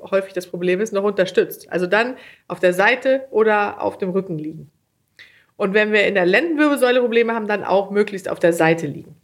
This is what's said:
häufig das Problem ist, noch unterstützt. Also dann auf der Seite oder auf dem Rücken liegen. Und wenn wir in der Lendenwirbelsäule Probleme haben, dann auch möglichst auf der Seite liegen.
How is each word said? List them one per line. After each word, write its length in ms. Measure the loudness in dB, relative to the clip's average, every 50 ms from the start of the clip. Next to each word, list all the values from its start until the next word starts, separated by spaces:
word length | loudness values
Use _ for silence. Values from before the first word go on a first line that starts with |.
| -8 -2
häufig 220 | -2 -2 -2 -2
das 140 | -8 -10 -8
Problem 340 | -8 -8 -4 -2 0 0 0
ist, 140 | -2 -2 -2
noch 100 | -2 -2
unterstützt. 680 | -2 0 0 -2 0 2 0 0 0 -2 -16 -12 -8
Also 160 | -6 -4 -2
dann 300 | 0 0 0 0 -2 -6 -12 -16 -20 -20 _ _ -14
auf 100 | -6 0
der 140 | 0 0
Seite 540 | 2 4 2 2 2 2 0 0 0 0 -2 -2
oder 520 | 0 0 2 2 2 2 0 -2 -4 -4
auf 160 | -6 -6 -6 -4
dem 100 | -6 -4
Rücken 280 | -2 -4 -4 -4 -8 -8
liegen. 320 | -8 -10 -12 -14 -18 -20 _ _ _ _ _ _ _ _ _ _ -20 _ _ _ _ _ _ -4
Und 160 | -2 0 2
wenn 180 | 2 2 2
wir 140 | 2 2 2
in 80 | 2 2
der 100 | 2 2
Lendenwirbelsäule 760 | 4 2 2 2 0 2 2 2 2 2 2 2 2 2 2
Probleme 320 | 2 2 2 2 2 0 -2
haben, 120 | -4 -2
dann 180 | -4 -4 -4 -2
auch 260 | 0 0 0 0 0
möglichst 400 | 0 0 0 0 -2 -8 -6 -6
auf 80 | -4 0
der 160 | 2 2 4
Seite 320 | 4 4 4 2 2 -2
liegen. 280 | -6 -8 -10 -14 -18 -20 _